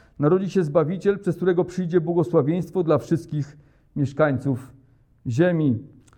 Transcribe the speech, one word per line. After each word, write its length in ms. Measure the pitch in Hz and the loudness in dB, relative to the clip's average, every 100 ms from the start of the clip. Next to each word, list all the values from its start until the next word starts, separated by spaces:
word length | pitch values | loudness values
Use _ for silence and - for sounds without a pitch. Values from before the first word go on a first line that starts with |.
| _ - | _ -2
narodzi 300 | 143 185 190 | 2 2 0
się 140 | 190 | -2
Zbawiciel, 560 | 160 156 151 185 202 196 | 2 2 0 0 0 0
przez 160 | 190 165 | -2 -2
którego 300 | 180 180 175 | 0 0 -2
przyjdzie 360 | - 180 175 | -4 0 0
błogosławieństwo 840 | 160 175 160 165 139 175 175 190 | 0 -2 2 2 2 -2 -2 -2
dla 140 | 160 147 | 0 0
wszystkich 600 | - 165 - 151 135 - _ _ _ - | 0 -4 -2 -6 -6 -12 _ _ _ -4
mieszkańców 760 | 135 - 151 131 143 123 - - _ _ _ _ - | -4 0 0 0 -2 -4 -6 -20 _ _ _ _ -4
ziemi. 560 | 120 180 170 147 110 - - _ | 2 2 2 0 -2 -6 -20 _